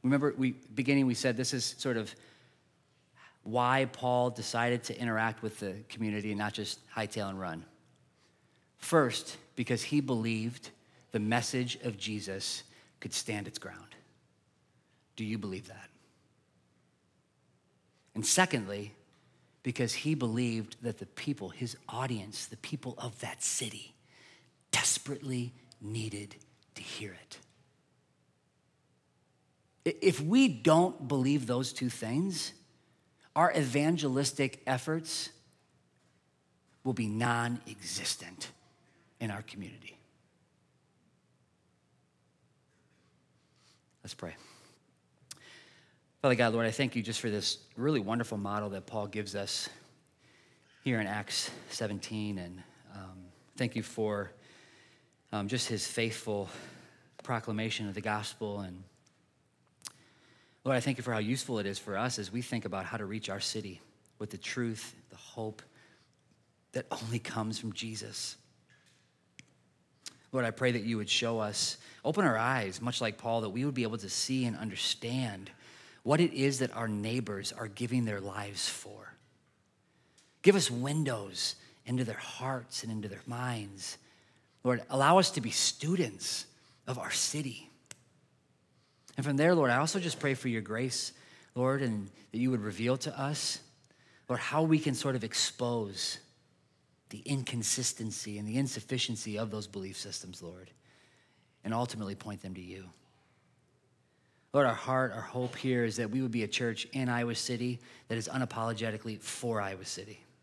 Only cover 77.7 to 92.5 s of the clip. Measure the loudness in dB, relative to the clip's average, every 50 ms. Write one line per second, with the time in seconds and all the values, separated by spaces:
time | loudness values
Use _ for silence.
77.7 | -4 -4 -2 2 2 2 2 2 0 -2 -4 -6 -6 -6 -6 -6 -6 -4 -4 -4
78.7 | -4 -6 -10 -12 -16 -16 -16 -18 -20 -20 _ _ _ _ _ _ _ _ _ _
79.7 | _ _ _ _ _ _ _ _ _ -20 -20 _ _ _ 8 8 8 8 6 2
80.7 | 0 -2 -2 0 0 0 0 0 0 -2 -4 -6 -6 -4 -4 -4 -4 -6 -14 -20
81.7 | -20 -18 _ -2 0 0 0 -2 -4 -8 -8 -10 -10 -6 -4 -4 -4 -4 -6 -8
82.7 | -8 -8 -6 -4 -4 -4 -4 -6 -8 -10 -8 -8 -4 -4 -2 -2 -2 -4 -6 -8
83.7 | -10 -10 -10 -10 -10 -12 -16 -20 -20 _ _ _ _ _ _ _ _ _ _ 2
84.7 | 2 2 0 -2 2 6 8 10 10 10 8 6 2 -2 -2 0 0 2 2 2
85.7 | 0 0 -2 0 2 2 2 0 0 -6 -6 -6 -6 -6 -8 -10 -16 _ _ -20
86.7 | -20 _ _ -6 -6 -6 -4 -2 0 0 0 0 0 -2 -4 -4 -6 -8 -14 -20
87.7 | -20 _ _ _ -20 -20 _ _ _ _ _ _ _ _ _ _ _ _ _ _
88.7 | _ _ _ _ _ _ _ -12 -6 -4 0 2 4 6 8 8 8 8 8 6
89.7 | 6 6 4 4 2 0 0 0 -2 0 0 0 0 2 0 0 0 0 -2 -2
90.7 | -2 -2 -2 -2 -2 -2 -4 -6 -8 -12 -20 -20 -20 -20 -20 -10 _ 0 2 2
91.7 | 2 2 2 0 0 -2 -4 -6 -12 -18 -20 -6 -2 2 2 4